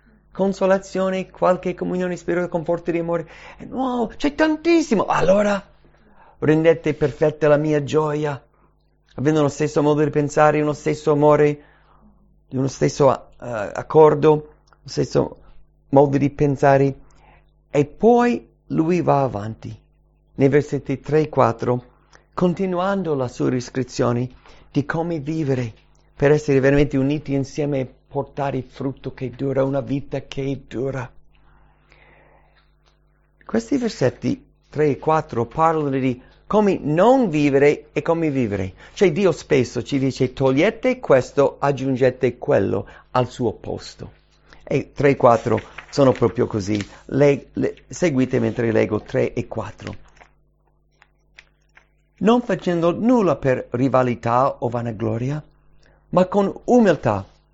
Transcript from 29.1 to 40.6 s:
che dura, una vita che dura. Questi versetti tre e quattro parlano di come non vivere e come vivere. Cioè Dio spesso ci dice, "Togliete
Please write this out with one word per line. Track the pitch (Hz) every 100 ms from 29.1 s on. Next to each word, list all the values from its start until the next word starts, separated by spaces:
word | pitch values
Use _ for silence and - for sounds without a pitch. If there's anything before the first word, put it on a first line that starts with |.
che | - 127
dura, | 123 139 131
una | 135 139
vita | 117 135 135 139 -
che | 139 135 135 -
dura. | 110 135 131 123 - - _ _ _ _ _ _ _ _ _ _ _ _ _ _ _ _ _ _ _ _ _
Questi | - 226 233 285
versetti | 233 - 127 - 123 - - _ _
tre | 139 151
e | 131
quattro | - 156 151 117 117
parlano | 156 160 160 143
di | 135 131 123 - _ -
come | 208 202 175
non | 139 156 214 269 220
vivere | 151 147 135 143 151 -
e | 156
come | 147 165 160
vivere. | 135 113 98 92 - -
Cioè | - 185
Dio | 156 190
spesso | - - 139 120 123
ci | 113 143
dice, | 135 127 127
"Togliete | - 135 131